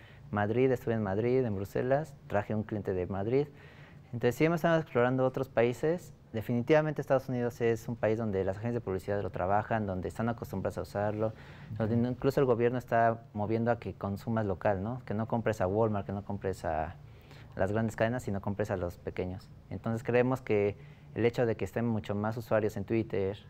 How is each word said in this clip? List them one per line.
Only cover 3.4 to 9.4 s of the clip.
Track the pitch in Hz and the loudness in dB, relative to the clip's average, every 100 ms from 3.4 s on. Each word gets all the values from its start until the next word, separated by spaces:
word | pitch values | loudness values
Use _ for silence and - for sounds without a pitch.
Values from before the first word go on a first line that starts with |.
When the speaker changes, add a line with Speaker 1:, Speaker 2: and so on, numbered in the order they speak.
| 147 - - - - - - | 0 -6 -20 -20 -20 -20 -12
Speaker 1:
Entonces | 120 123 117 | -2 0 2
sí | |
hemos | 160 170 | 2 4
estado | 170 165 | 4 2
explorando | 156 120 123 131 131 | 2 2 4 4 2
otros | 135 131 | 0 0
países. | - 120 123 156 175 - - - | 2 2 2 0 -2 -6 -18 -8
Definitivamente | 113 107 120 117 156 156 147 | -6 -2 -2 6 6 4 -2
Estados | 139 135 - | 2 2 2
Unidos | 123 120 - | -2 -2 2
es | 117 113 - | 2 2 -2
un | 113 | 0
país | 107 110 | 2 2
donde | 113 95 | 0 0
las | 95 95 | 0 -2
agencias | 117 | -2
de | 120 | -2
publicidad | 98 95 - 101 | -2 -4 -2 -2
lo | 98 | -2
trabajan, | - | -2